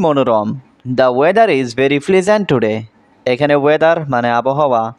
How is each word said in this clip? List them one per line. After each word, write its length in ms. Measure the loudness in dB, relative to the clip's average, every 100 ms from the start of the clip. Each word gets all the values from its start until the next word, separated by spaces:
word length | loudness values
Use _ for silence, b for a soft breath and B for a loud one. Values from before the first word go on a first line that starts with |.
| 2
মনোরম। 420 | 2 2 0 -2 -8 -12 _ -6 0
The 100 | 0 2
weather 280 | 2 2 2 0
is 80 | -2 -2
very 180 | 0 0 0
pleasant 380 | 0 2 0 0
today। 260 | 0 0 -4 -8 _ _ _ -4
এখানে 220 | -2 0 2 2
weather 300 | 2 2 0 -2
মানে 140 | -2 -2 -2
আবহাওয়া, 420 | -2 -2 0 0 -4